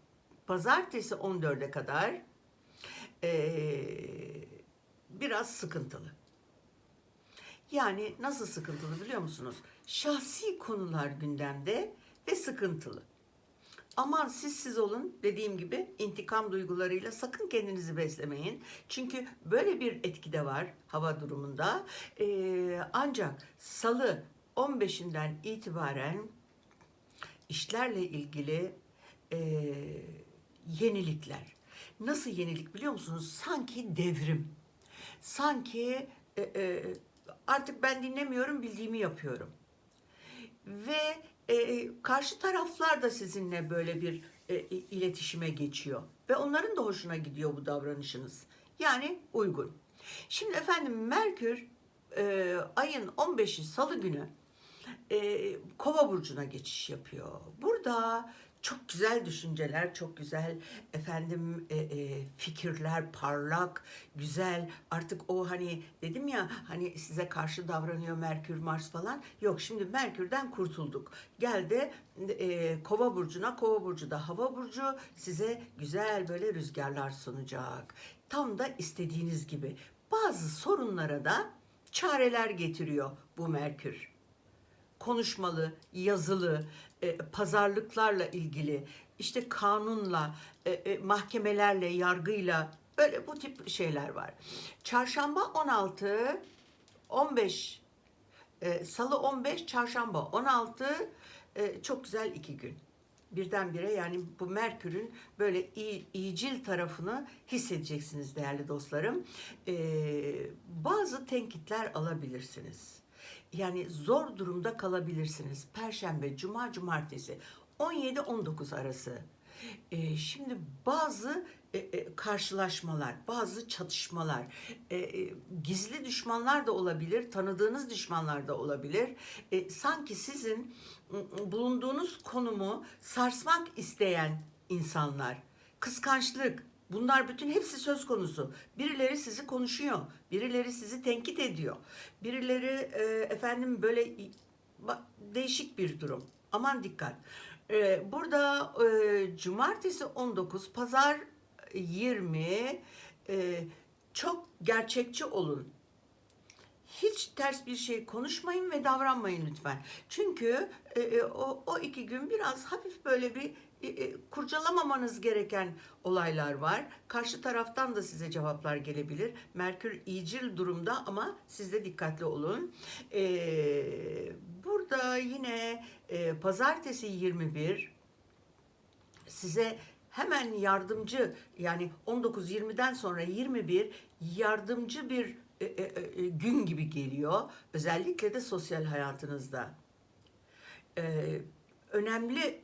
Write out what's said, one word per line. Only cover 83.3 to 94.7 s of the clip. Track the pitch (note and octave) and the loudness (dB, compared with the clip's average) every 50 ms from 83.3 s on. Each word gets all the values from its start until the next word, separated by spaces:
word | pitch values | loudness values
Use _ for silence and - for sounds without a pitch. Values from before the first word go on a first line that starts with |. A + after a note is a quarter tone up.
| - | -8
bu | E3+ E3 | -4 0
Merkür. | E3 D#3 C#3+ D3 D3 C#3+ - - C3 G#2+ - - - - - _ _ - _ _ - - - - _ _ - - _ _ - | 0 2 2 0 0 -4 -4 -8 -8 -8 -8 -12 -16 -18 -20 _ _ -20 _ _ -20 -20 -20 -20 _ _ -20 -20 _ _ -6
Konuşmalı, | - A#3 A#3+ A3+ A3+ - - G3 F#3+ F3 E3 D#3+ D#3+ D#3+ D#3+ - - - - | 0 0 2 2 2 0 0 0 0 0 2 2 0 0 -2 -8 -14 -10 -4
yazılı, | F3+ F#3 G3+ G3+ F3+ D#3 F3+ G3 F#3+ F3 E3+ D3+ D3+ D3+ - - - - - - - | 2 4 4 4 4 4 4 4 4 4 4 2 2 0 -4 -10 -16 -20 -16 -8 -2
e, | F#3+ E3+ E3 | 0 0 0
pazarlıklarla | - E3 - - G#3 G#3 D#3+ G3+ G#3 G3+ G3+ G3+ G#3+ G#3+ - - A3+ A3 G#3+ G3+ F#3 E3+ | 0 -4 -4 0 0 2 4 6 6 6 6 4 2 0 0 2 4 6 6 6 4 2
ilgili, | - F3+ F3+ D#3+ D3+ C3+ D#3 D3 D3 D3 C#3 - - - - - - _ - | 0 0 -2 -4 -2 -2 0 0 0 0 0 -2 -6 -14 -18 -20 -18 _ -6
işte | - - - B3 A#3 A#3+ | -4 -2 -2 -2 -2 -2
kanunla, | - - G#3 G3+ G#3 G#3+ G#3+ A3 A3+ G#3+ G3+ F#3 F3 D#3+ D3+ D3+ D#3 - - - - - - | 0 4 6 6 6 6 4 2 0 0 0 2 2 2 2 2 -2 -8 -14 -18 -10 -4 -2
e, | F#3 | 0
e, | F3+ F3 - G3 G3 | 0 0 0 0 -2
mahkemelerle, | G3 G3 F#3+ G3+ G3+ G3 - - A3+ G#3 G#3 G#3 G#3 G#3 G3+ G3 F#3+ F3+ | 0 4 4 4 4 2 0 0 2 4 4 6 8 8 8 8 6 4
yargıyla, | F3 F3 F3+ F3+ F3+ F3+ F#3 D#3+ G3 G#3+ G3+ F3+ F3+ E3 D#3+ D3+ D#3 - - - - - | 2 4 4 6 6 6 4 2 0 0 2 2 4 4 4 2 0 -4 -14 -20 0 6
böyle | - D4+ D4 - - - | 6 8 8 6 2 -4
bu | - D4+ | -4 -8
tip | D4 - C4+ - - - G3 | -8 -8 -10 -10 -10 -8 -4
şeyler | - - F3 D#3+ D3 C#3+ C#3+ - | 0 0 2 2 2 0 0 -2
var. | - - - - - - - - - - - - | -4 -6 -6 -8 -10 -14 -14 -14 -12 -12 -12 -12